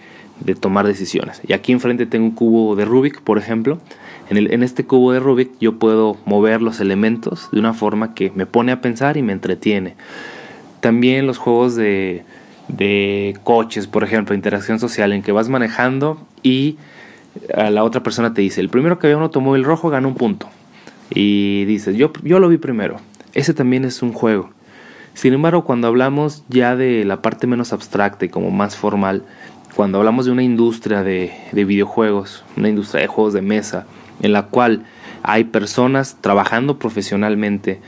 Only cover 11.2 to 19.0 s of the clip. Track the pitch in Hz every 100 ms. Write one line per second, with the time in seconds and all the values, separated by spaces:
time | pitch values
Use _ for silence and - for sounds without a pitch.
11.2 | 135 123 - 117 123 117 107 98 95 87
12.2 | - - - - - - 101 101 101 101
13.2 | 101 98 - 117 113 107 95 107 104 110
14.2 | 101 101 101 101 101 113 117 117 101 101
15.2 | 104 104 113 135 113 113 123 131 147 156
16.2 | - - 131 131 143 151 - - - -
17.2 | - - - - 107 104 113 123 123 120
18.2 | 117 113 98 - 92 120 160 170